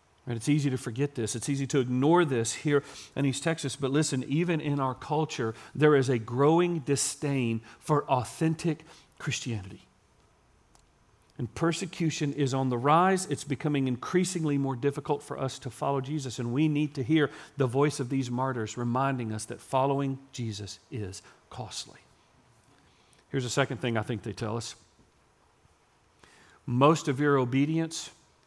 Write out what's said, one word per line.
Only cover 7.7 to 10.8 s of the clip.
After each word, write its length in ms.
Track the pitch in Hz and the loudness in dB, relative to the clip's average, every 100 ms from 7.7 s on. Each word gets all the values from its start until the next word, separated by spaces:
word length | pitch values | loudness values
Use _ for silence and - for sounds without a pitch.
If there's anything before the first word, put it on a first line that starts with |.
| - | -10
for 260 | - 147 | 0 0
authentic 800 | - 131 110 - 160 160 170 151 - - _ - | 2 0 0 -2 0 0 -2 -4 -8 -20 _ -10
Christianity. 640 | - - 127 110 95 - _ _ _ _ _ _ _ _ _ _ | -6 -4 -4 -6 -8 -16 _ _ _ _ _ _ _ _ _ _